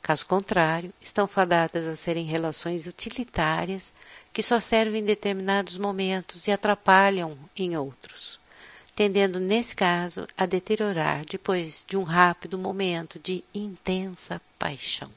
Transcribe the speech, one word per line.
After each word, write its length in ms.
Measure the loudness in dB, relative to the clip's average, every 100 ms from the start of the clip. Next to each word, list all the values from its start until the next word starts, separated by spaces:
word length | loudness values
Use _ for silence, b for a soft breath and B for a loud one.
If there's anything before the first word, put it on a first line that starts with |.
Caso 260 | 0 -2 0
contrário, 640 | -2 0 2 2 0 -6 -12
estão 260 | -6 -2 0
fadadas 580 | 2 2 4 2 -2 -6
a 100 | -6
serem 280 | -4 -4
relações 640 | -2 -2 -2 -4 -4 -6 -8
utilitárias 1040 | -10 -10 -8 -8 -2 0 0 -2 -6 -10 -20 B B B
que 100 | -4
só 160 | 2 2
servem 420 | 4 2 2 0
em 20 |
determinados 720 | 0 0 0 -2 0 0 0 -4
momentos 680 | -4 -2 -2 -2 -4 -8 -2
e 60 |
atrapalham 840 | 0 2 2 6 8 8 4 -2 -8 -16 -6
em 200 | -4 -2
outros, 640 | -4 -8 -20 -16 -16 -16 B B B B B
tendendo, 460 | 0 2 4 2 2
nesse 340 | 2 2 0
caso, 520 | 0 2 2 0 -6 -10 -2
a 100 | 0
deteriorar 760 | 0 0 0 0 0 0 0
depois 600 | -4 -8 -2 -2 -2 -8 -6
de 100 | -4
um 80 |
rápido 520 | 0 6 6 4 -6 -6
momento 600 | -6 -2 -2 -2 -6 -12
de 240 | -6 -6 -6
intensa 880 | -8 -8 -8 -4 -2 -4 -8 -8 -10 _ _
paixão. 540 | -6 -6 -8 -8 -8